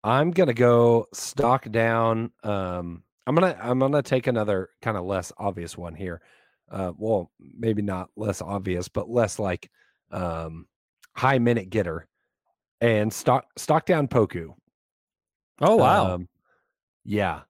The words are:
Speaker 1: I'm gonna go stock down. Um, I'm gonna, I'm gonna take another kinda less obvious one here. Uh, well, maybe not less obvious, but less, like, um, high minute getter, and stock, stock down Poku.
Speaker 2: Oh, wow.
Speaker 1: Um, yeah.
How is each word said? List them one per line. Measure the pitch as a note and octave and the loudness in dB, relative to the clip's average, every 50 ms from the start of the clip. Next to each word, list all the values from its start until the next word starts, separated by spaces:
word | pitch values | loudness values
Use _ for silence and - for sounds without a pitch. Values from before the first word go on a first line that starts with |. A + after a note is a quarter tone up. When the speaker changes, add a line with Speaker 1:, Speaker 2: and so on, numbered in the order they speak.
| - | 0
Speaker 1:
I'm | G#2+ A#2+ C3+ D3+ F3 | 2 2 2 2 2
gonna | E3+ F3+ F#3 C#3 A#2 | 2 2 2 2 4
go | A2+ B2 A#2+ A#2+ A#2+ A#2+ A#2+ A#2 A#2 - _ - | 4 4 6 6 6 6 6 4 4 2 _ -12
stock | - - - - - G#2+ A#2 B2+ C3 - A2+ | -12 -12 -8 -4 0 2 2 2 2 0 -4
down. | G#2+ A#2 A2+ A2+ A2+ A#2 A2+ A2+ A2+ A2+ A#2 A#2 _ _ - | -2 0 2 2 2 2 2 2 0 -2 -4 -8 _ _ -6
Um, | G#2+ G#2 G2 F#2+ F2+ F2+ F2+ F2 F2 E2+ E2+ _ _ _ _ _ | -4 -4 -4 -4 -4 -6 -8 -8 -10 -12 -16 _ _ _ _ _
I'm | B2+ C#3 | 0 2
gonna, | E3 F#3 F3+ D#3 - | 2 2 2 0 -4
I'm | - A#2+ B2+ C3 | -4 -2 0 0
gonna | C3+ C3+ D3 D3 C3 | 2 2 0 -2 0
take | - C3+ C3 - | 0 -4 -2 0
another | C3 A#2+ A2+ G#2+ G#2 G2+ F#2 F#2+ - _ _ | 0 -2 0 0 0 -2 -2 -4 -8 _ _
kinda | - A#2 G#2+ F#2+ | -6 -4 -4 -4
less | F2+ F#2+ G2 F#2 F2 - - | -4 -4 -4 -4 -4 -8 -12
obvious | - G#2 G2+ F2+ E2+ E2+ D#2+ - | -6 -6 -6 -6 -6 -12 -12 -12
one | - F2 E2+ E2 | -12 -12 -12 -12
here. | D#2+ F#2+ F2+ E2+ E2 _ _ _ _ _ _ _ _ _ _ | -10 -10 -10 -10 -12 _ _ _ _ _ _ _ _ _ _
Uh, | - F#2+ F#2+ F2+ E2+ | -8 -6 -6 -6 -6
well, | - G#2 A2 A2+ F#2+ E2+ _ _ _ | -6 -2 -2 -2 -2 -2 _ _ _
maybe | - C#2 - - A#2 A2+ G#2+ G#2+ | -20 -20 -14 -4 -2 -2 0 0
not | G#2 G2+ F#2+ F2+ F2+ _ _ | -2 -4 -4 -6 -8 _ _
less | - A2 G#2+ F#2 - E2+ | -6 -4 -4 -4 -4 -6
obvious, | E2 G2+ G2+ F#2+ G2+ F2+ F2+ F#2 | -8 -8 -6 -4 -4 -4 -4 -6
but | - _ B2 F#2+ - | -6 _ -8 -6 -2
less, | A#2+ A#2+ A2+ G2 - - | 0 0 0 0 -2 -4
like, | G#2+ F#2+ F2+ - - _ _ _ _ _ _ _ _ _ | -4 -4 -4 -6 -8 _ _ _ _ _ _ _ _ _
um, | F2 F#2 F2+ F2 E2 E2 E2 D#2+ D#2+ E2+ F2+ _ _ _ _ _ _ _ _ _ _ | -8 -6 -6 -4 -4 -6 -8 -10 -12 -14 -18 _ _ _ _ _ _ _ _ _ _
high | - - C3 C#3 B2+ | 0 0 2 2 4
minute | A#2 A#2+ A#2+ A#2 F#2+ F#2 | 2 2 2 0 -2 -4
getter, | A2 A2 F#2+ F2 D#2+ E2 - _ _ _ _ _ _ _ _ _ _ _ _ _ _ _ | -4 -2 -2 -2 -6 -8 -12 _ _ _ _ _ _ _ _ _ _ _ _ _ _ _
and | A#2 A#2+ A2 G#2+ G#2+ A2 | 2 2 2 2 0 -2
stock, | - - - - B2+ C3+ - _ _ | -4 -2 2 2 2 2 0 _ _
stock | - - - D3+ D#3 - | -12 -2 0 0 0 2
down | - F3+ D#3 C#3+ | 2 2 2 0
Poku. | B2 - B2+ G#2+ - - F2 E2 D#2 - _ _ _ _ _ _ _ _ _ _ _ _ _ _ _ _ _ _ _ _ _ | 2 2 2 2 2 0 -10 -10 -12 -16 _ _ _ _ _ _ _ _ _ _ _ _ _ _ _ _ _ _ _ _ _
Speaker 2:
Oh, | C#3+ F3+ A3 | 4 4 6
wow. | A3 C3+ C3 F3+ G3+ C3 F#2 F2+ | 6 6 6 6 4 2 0 -2
Speaker 1:
Um, | F2 F2+ - _ _ _ _ _ _ _ _ _ _ _ _ _ _ _ | -4 -8 -12 _ _ _ _ _ _ _ _ _ _ _ _ _ _ _
yeah. | - G#2 G#2 G2+ F2+ D#2 C#2+ - | -4 -2 0 0 -2 -4 -6 -12